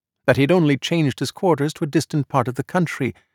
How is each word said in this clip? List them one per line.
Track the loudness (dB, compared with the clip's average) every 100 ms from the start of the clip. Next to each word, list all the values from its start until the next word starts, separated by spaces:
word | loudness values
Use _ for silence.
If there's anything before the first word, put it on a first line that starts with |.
| _ _ 0
That | 2
he |
had | 4
only | 4 4 0
changed | -2 0 0 -2
his | -6
quarters | -2 0 0 -2
to | -4
a | -2
distant | -2 -2 -4 -2
part | -2 -2
of |
the | -4
country, | -4 -2 -2 -4 -6 -6 _